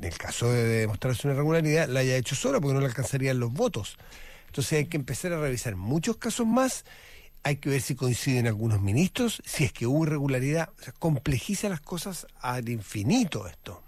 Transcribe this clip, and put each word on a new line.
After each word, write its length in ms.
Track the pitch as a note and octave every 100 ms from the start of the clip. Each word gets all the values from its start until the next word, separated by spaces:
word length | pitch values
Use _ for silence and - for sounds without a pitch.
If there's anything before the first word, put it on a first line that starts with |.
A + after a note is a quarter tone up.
el 140 | F2+ -
caso 340 | - - A#2+
de 100 | B2
demostrarse 640 | A2+ A2+ G#2+ G2+ C3+ A#2+ C#3+
una 60 | C3+
irregularidad, 520 | D3+ E3 D3+ D#3 C#3+
la 120 | C3
haya 180 | C3 B2+
hecho 160 | -
sola, 260 | C#3 B3+ C4+
porque 140 | C#3+
no 60 | C3+
le 60 | C3+
alcanzarían 520 | A#2 A#2+ C#3 C3+ B2+
los 100 | A#2+
votos. 460 | C#3 A#3+ A#2+ F#2 - - - - - -
Entonces 260 | - A#2+
hay 120 | D#3 C#3+
que 100 | D#3
empezar 340 | B2+ C3 F3+
a 80 | E3
revisar 340 | D3 B2 B2
muchos 440 | F#2 G2 D#3 F#3+ A3
casos 280 | A#3+ - A3+
más, 380 | A#3+ C4 - - - - - - -
hay 120 | C#3+ C#3+
que 140 | D3+
ver 100 | C#3
si 140 | -
coinciden 520 | C#3+ B2+ A#2 C#3+ B2+ A#2
algunos 360 | G#2 A2+ G#2+
ministros, 580 | G2 A#2 F#3 - A#3+ - -
si 180 | -
es 80 | C3+
que 140 | - A#2
hubo 180 | D3
irregularidad, 640 | D#3+ D3+ C#3 B2+ C3+ D#3+ D#3+ -
o 40 |
sea, 100 | - -
complejiza 720 | E3+ C#3+ D3+ C3 - G3 G#3
las 100 | E3+
cosas 460 | - F3 G3+ F3 - -
ad 240 | B2+ B2+ A#2
infinito 800 | A#2+ G2+ G#2+ G#2 B3 G3 A2+ G2+
esto, 360 | - - -